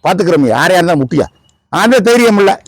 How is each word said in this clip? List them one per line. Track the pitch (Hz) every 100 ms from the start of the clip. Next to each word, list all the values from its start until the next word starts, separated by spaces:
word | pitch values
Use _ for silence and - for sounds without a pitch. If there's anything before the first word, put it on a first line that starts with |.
பாத்துக்கிறோமியா, | 156 185 175 165 131 113
யாரையா | 165 180
இருந்தா | 170 160
முட்டியா? | 127 147 - _ _ _ _
அந்த | 156 214 254
தைரியம் | 214 240 233 208
இல்ல, | 196 190